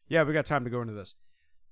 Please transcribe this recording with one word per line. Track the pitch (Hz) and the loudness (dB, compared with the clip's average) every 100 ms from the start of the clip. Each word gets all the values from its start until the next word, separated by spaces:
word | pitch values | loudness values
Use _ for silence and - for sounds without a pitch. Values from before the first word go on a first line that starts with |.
| - | 0
Yeah, | 160 | 2
we | 147 | 4
got | 156 135 | 2 0
time | 143 120 | 0 0
to | |
go | 123 | -4
into | 113 | -6
this. | 104 90 - - _ _ - - | -8 -12 -18 -20 _ _ -20 -20